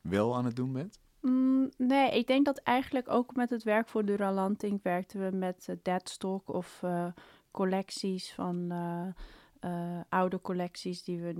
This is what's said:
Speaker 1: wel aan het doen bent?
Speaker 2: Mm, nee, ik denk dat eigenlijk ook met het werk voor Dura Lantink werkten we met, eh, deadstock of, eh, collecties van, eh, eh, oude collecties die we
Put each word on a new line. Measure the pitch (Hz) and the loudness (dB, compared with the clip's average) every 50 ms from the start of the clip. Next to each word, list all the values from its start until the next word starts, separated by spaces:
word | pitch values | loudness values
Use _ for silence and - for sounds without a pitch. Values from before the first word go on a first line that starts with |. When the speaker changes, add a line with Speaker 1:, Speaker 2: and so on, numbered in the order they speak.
Speaker 1:
wel | - 82 92 101 107 117 123 | -6 0 2 2 4 4 2
aan | 123 123 | 0 0
het | 123 117 | -2 -2
doen | 123 123 131 131 | -2 -4 -2 -4
bent? | 127 160 214 - - _ _ _ _ | -6 -6 -8 -12 -18 _ _ _ _
Speaker 2:
Mm, | - 254 254 254 262 262 262 262 269 - - | 0 2 2 4 4 4 4 4 2 0 0
nee, | - 254 247 269 277 269 247 - 240 | 0 2 4 4 4 4 4 4 2
ik | 233 | 2
denk | - 262 277 285 | 4 4 4 6
dat | 285 277 - | 4 2 0
eigenlijk | - - 240 262 262 - - 262 240 - | 0 2 2 2 0 0 -2 -4 -2 2
ook | - 240 240 - 247 | 2 2 2 0 0
met | 254 247 233 | -2 0 0
het | 240 226 - | 0 -2 0
werk | 220 208 220 233 - | 2 2 2 2 0
voor | - 220 214 | 0 0 2
Dura | 202 202 202 202 190 196 | 2 2 2 2 0 2
Lantink | 196 190 190 208 - - 208 202 196 - | 2 2 0 0 -2 -2 -2 -2 0 0
werkten | 190 175 180 185 _ - 196 190 190 | 0 0 0 -2 _ -6 -4 -4 -2
we | 185 | -2
met, | 185 185 185 185 _ - - | -2 -2 -2 -4 _ -8 -10
eh, | 180 170 - | -10 -6 -2
deadstock | 185 180 185 - - - - - 190 190 196 - - - | 0 0 0 -2 -6 -12 -6 -4 -4 -4 -4 -4 -4 -4
of, | 180 175 - - - - | -4 -4 -6 -10 -6 -4
eh, | 180 175 175 175 175 175 - - - - - _ _ | -2 0 0 -2 -2 -6 -10 -16 -20 -20 -20 _ _
collecties | _ - 190 185 185 190 190 - - - - 196 185 185 - - - | _ -2 0 2 2 0 -2 -4 -8 -6 -2 -2 -2 -2 -4 -8 -8
van, | - 185 180 175 175 175 175 | -6 -4 -2 -2 -2 -2 -2
eh, | 175 175 175 170 170 175 175 190 175 - - - - - - _ _ _ | -4 -4 -2 -2 -4 -4 -4 -6 -8 -10 -14 -16 -16 -20 -20 _ _ _
eh, | - 175 175 175 170 175 175 170 - - | -8 -6 -4 -4 -4 -4 -6 -6 -6 -2
oude | - 185 185 185 185 185 | 2 2 2 2 2 -2
collecties | - - 185 180 175 175 _ - - 185 180 175 - | -4 -2 -2 -2 -2 -4 _ -8 -6 -6 -6 -6 -6
die | - 175 170 | -6 -6 -4
we | 170 170 170 175 | -4 -4 -4 -6